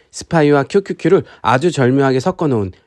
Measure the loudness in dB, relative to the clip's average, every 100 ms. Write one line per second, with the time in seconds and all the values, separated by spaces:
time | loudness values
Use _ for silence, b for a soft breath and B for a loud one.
0 | b -18 -4 0 2 2 0 -2 -4 -4
1 | 0 0 0 B -2 0 0 0 0 2
2 | 0 0 -2 -4 -2 -2 -4 -10